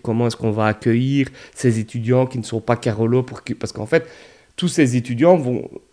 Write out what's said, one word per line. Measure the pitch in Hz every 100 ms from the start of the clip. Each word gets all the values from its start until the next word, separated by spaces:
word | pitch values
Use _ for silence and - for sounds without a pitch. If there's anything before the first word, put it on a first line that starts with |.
comment | 117 113 120
est-ce | -
qu'on | 113
va | 107 107
accueillir | 104 120 117 131 139 131 - -
ces | - 127 113
étudiants | 110 120 113 127
qui | 127 123
ne |
sont | 107 113
pas | 113 117
carolos, | 123 107 113 123
pour | 123 -
que, | -
parce | 110 107
qu'en | -
fait | 107 165 - - - - _ -
tous | 180
ces | 170 131 123
étudiants | 120 120 170 180
vont | 123 120 - - _